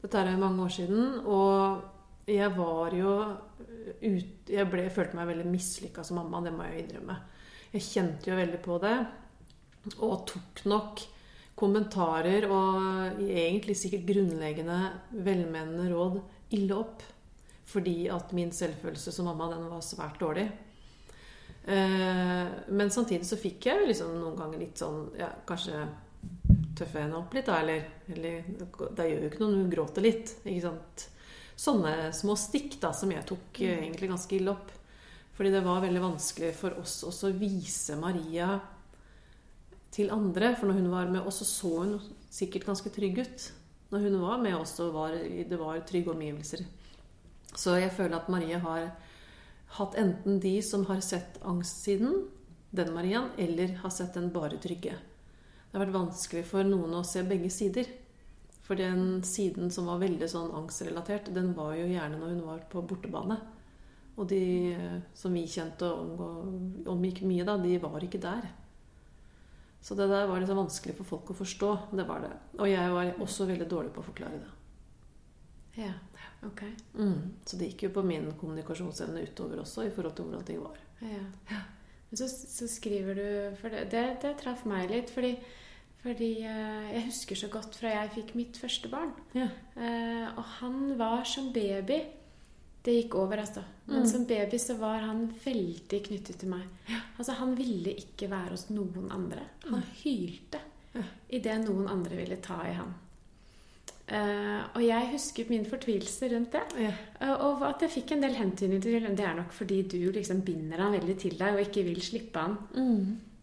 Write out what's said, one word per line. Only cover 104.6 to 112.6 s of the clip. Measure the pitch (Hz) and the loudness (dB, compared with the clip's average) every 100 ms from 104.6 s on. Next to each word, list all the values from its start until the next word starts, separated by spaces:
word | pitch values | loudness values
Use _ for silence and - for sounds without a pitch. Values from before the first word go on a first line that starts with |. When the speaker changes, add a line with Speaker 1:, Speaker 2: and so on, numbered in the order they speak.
| - | -2
Speaker 2:
og | 233 | 4
jeg | 233 226 247 | 6 6 2
husker | 277 - - 226 | 0 -2 -4 0
min | 226 | 2
fortvilelse | 214 262 240 202 - - 254 | 2 -2 2 0 0 -2 0
rundt | 233 240 | 2 2
det. | 311 - 262 | 0 -2 0
Speaker 1:
Ja. | 220 180 - - | 0 0 -8 -4
Speaker 2:
Eh, | 269 | 0
og | 269 285 269 | 4 4 4
at | 277 277 | 0 2
jeg | 320 | 0
fikk | 277 - | 0 0
en | 302 | 2
del | 269 | 2
hentydning | 240 196 185 196 190 | 4 2 2 2 4
til, | 208 233 226 | 4 2 2
det | 196 | 2
er | 196 165 | 2 0
nok | 175 | -4
fordi | - 185 190 | -6 0 2
du | 190 180 175 | 2 2 2
liksom | 202 - 190 | 2 0 0
binder | 190 160 156 165 | 2 -2 -2 2
han | 202 | 4
veldig | 202 170 190 | 4 2 0
til | 185 165 | -2 2
deg | 190 | 2
og | 202 | 4
ikke | 202 208 180 | 2 2 2
vil | 170 | 0
slippe | - 226 - 165 | -2 -4 -4 -2
han. | 160 208 | 0 -2